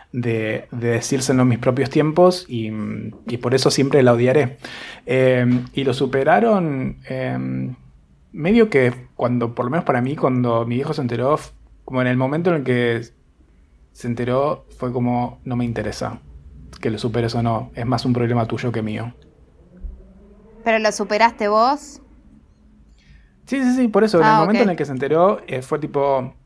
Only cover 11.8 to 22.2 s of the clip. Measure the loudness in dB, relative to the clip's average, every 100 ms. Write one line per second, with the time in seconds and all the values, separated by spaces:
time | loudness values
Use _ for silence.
11.8 | -8 -2 0 0 0 0 0 0 0 0
12.8 | 0 -2 -6 _ _ _ _ _ _ _
13.8 | _ -12 -8 -4 -2 0 0 -4 -10 -10
14.8 | -6 -2 -2 -2 -4 -8 -8 -4 -4 -4
15.8 | -6 -6 -8 -10 -18 -20 -20 -20 -20 -8
16.8 | -6 -4 -4 -2 -2 -2 -2 -2 -6 -8
17.8 | -4 -2 0 0 0 0 -2 -4 -4 -4
18.8 | -6 -6 -10 -14 -20 _ _ _ -20 -16
19.8 | -16 -16 -20 -20 -20 -20 -20 -8 -2 0
20.8 | 0 -2 -2 2 2 2 0 2 2 0
21.8 | -6 -20 -20 -20